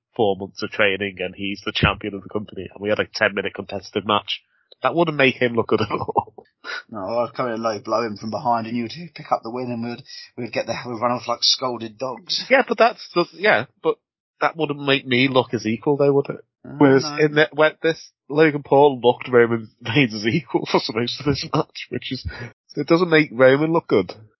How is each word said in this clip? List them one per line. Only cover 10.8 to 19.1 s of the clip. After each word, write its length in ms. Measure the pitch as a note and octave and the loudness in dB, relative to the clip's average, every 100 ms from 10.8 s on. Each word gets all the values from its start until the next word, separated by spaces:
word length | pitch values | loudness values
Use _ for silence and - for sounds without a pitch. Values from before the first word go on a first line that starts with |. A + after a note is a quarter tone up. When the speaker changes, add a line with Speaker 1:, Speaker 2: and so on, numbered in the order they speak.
Speaker 2:
we'd 160 | B2 A#2 | -8 -4
run 120 | A#2+ | -4
off 160 | A#2+ A#2+ | -4 -6
like 100 | A#2+ | -2
scolded 540 | - - C3 A#2+ A2+ G#2 | 0 0 -4 -8 -10 -10
dogs. 480 | C3 A#2+ F3+ - - | -10 -10 -10 -8 2
Speaker 1:
Yeah, 120 | C4 - | 2 2
but 100 | A3+ | 2
that's, 320 | A3+ G#3+ - | 2 0 -6
that's, 180 | F3 E3+ | -2 -2
yeah, 320 | D#3+ G3+ B2 B2 _ | 0 2 2 0 _
but 140 | E3 - _ _ _ - | -2 -2 _ _ _ -4
that 160 | D3+ D#3+ | -4 -2
wouldn't 240 | D3 C#3+ | -4 -2
make 220 | C#3+ C3+ C3 | 0 0 2
me 220 | B2 C3+ | 2 2
look 260 | B2+ A#2 | 2 0
as 100 | A2+ | -2
equal, 320 | G#2+ A2+ - C#3+ | -4 -2 0 2
though, 160 | C#3+ | 4
would 160 | C#3 C3+ | 2 0
it? 160 | - - _ - | -6 -14 _ -8
Speaker 2:
Oh, 40 | C#3 | 4
Speaker 1:
Whereas 260 | C#3+ C3+ | 6 6
Speaker 2:
no. 200 | D3+ D3 | 2 0
Speaker 1:
in 100 | D3+ | 2
the, 140 | D3 D#3 | 4 2
when 200 | C#3+ D#3 - | 4 2 2
this, 260 | E3 D#3+ - _ - | -2 -2 -8 _ -4
Logan 360 | D3 D#3+ D3 | 2 4 2
Paul 360 | C#3 C#3 D3 C3 | 2 6 6 4
looked 280 | A#2+ | 0